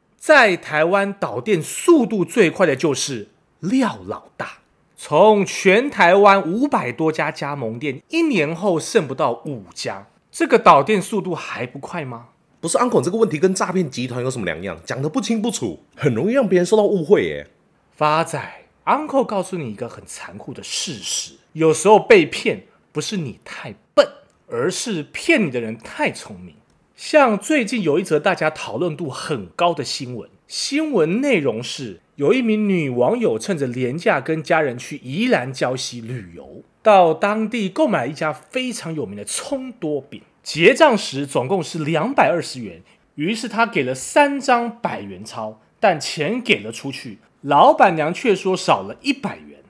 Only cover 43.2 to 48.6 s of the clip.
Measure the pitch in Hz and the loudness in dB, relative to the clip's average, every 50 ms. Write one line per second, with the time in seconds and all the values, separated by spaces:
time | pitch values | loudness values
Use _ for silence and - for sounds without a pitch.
43.2 | 151 185 226 220 - 226 - 214 233 214 220 175 127 127 131 127 - - - 302 | -4 -4 -4 -4 -6 -6 0 0 0 0 0 -2 -2 -2 -4 -6 -6 0 4 4
44.2 | 294 277 285 277 269 - 247 240 240 233 226 - - 175 - 104 104 101 95 90 | 4 4 2 -4 0 2 2 2 2 -4 -8 -8 -8 -8 -8 -8 -10 -12 -14 -14
45.2 | 107 - - 123 110 107 107 _ _ _ _ - - 202 170 151 - - - 160 | -16 -14 -12 -10 -10 -10 -12 _ _ _ _ 0 2 2 2 2 -2 -8 -6 -4
46.2 | 147 160 226 254 247 - 185 120 101 110 117 - - 139 131 - - 123 98 - | -4 -2 -2 -4 2 2 0 2 0 -10 -12 -10 -10 -12 -12 -10 -14 -16 -16 -18
47.2 | _ _ _ _ - 139 143 147 185 269 311 302 254 196 170 156 147 156 185 - | _ _ _ _ -4 2 4 6 8 6 8 6 4 4 4 2 -2 -2 -2 -2
48.2 | - 240 190 - - 190 185 180 | 0 0 0 0 0 -2 -2 -2